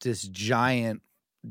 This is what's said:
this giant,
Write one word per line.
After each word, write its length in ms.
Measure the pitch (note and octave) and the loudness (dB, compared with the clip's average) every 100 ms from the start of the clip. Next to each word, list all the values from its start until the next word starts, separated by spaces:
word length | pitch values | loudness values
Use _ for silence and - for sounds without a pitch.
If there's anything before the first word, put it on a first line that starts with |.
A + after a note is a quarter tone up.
this 220 | B2+ G#2 | -4 -4
giant, 800 | G2 F#2+ G#2 A#2+ B2 B2 A2+ G#2+ - _ _ _ A2+ | -6 -4 0 4 4 2 0 -4 -10 _ _ _ -14